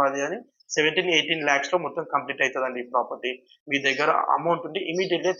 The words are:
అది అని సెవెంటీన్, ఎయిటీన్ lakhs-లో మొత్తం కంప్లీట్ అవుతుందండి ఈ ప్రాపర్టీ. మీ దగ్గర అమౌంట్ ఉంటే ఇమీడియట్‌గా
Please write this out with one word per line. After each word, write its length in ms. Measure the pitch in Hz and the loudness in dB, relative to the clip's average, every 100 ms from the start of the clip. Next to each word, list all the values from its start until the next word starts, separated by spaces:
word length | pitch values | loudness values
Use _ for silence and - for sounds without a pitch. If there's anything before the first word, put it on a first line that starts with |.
అది 160 | 139 139 | 2 2
అని 160 | 143 220 - _ - | -4 -4 -10 _ -6
సెవెంటీన్, 400 | - 156 180 180 | 0 2 2 2
ఎయిటీన్ 360 | 156 147 165 147 | 2 2 0 2
lakhs-లో 320 | 139 143 180 | 2 2 -2
మొత్తం 260 | 160 170 156 | -2 -6 -2
కంప్లీట్ 320 | 143 139 135 | -2 -2 -2
అవుతుందండి 360 | 135 135 131 123 | 0 0 -4 -4
ఈ 60 | 123 | -2
ప్రాపర్టీ. 400 | 123 117 - 120 127 _ _ - | -2 -2 -4 -6 -8 _ _ -4
మీ 80 | 139 | 0
దగ్గర 280 | 135 131 151 - - | 0 2 2 2 2
అమౌంట్ 320 | 151 165 170 160 | 0 2 0 -2
ఉంటే 140 | 156 - | -6 -4
ఇమీడియట్‌గా 420 | 175 190 170 170 | -2 0 2 2